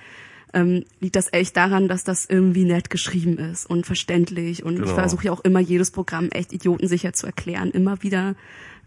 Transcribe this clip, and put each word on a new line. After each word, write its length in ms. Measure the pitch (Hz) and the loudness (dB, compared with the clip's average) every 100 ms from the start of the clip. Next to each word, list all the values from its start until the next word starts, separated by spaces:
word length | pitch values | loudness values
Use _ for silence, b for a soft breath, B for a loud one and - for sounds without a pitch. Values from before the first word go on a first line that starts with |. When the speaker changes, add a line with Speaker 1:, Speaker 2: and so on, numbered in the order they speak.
| B B B B B | B B B B B
Speaker 1:
ähm, 320 | 180 175 180 - - | 2 2 2 -2 -8
liegt 160 | 185 196 | -2 -2
das 160 | - | 0
echt 240 | 175 185 180 | 0 0 2
daran, 320 | 190 196 190 | 2 4 2
dass 160 | 185 | 0
das 220 | - 180 - | -2 -4 0
irgendwie 360 | 190 185 180 175 | 4 4 4 4
nett 240 | 175 - | 2 0
geschrieben 480 | 170 - 180 170 165 | -6 -2 0 0 0
ist 300 | 160 170 - | -4 -8 -2
und 180 | 175 - | -2 -2
verständlich. 800 | 185 - 175 170 175 170 170 | -4 0 2 2 0 -4 -6
Und 140 | 165 180 | -4 -2
ich 40 | |
Speaker 2:
Genau. 140 | 196 180 | 0 0
Speaker 1:
versuche 300 | 185 175 202 | 0 0 -2
ja 60 | |
auch 100 | 180 | 0
immer, 180 | 180 185 | 2 2
jedes 320 | 175 175 185 | 4 2 0
Programm 380 | 190 180 165 175 | -2 -6 -4 -2
echt 220 | - 175 | -4 -6
idiotensicher 640 | 180 180 175 185 175 180 | -2 0 0 0 0 -2
zu 140 | - - | -6 -8
erklären, 420 | - - 190 190 | -10 -8 -4 -2
immer 320 | 185 190 190 | 0 0 0
wieder. 320 | 202 190 196 196 B B B B | -2 -2 -2 -6 B B B B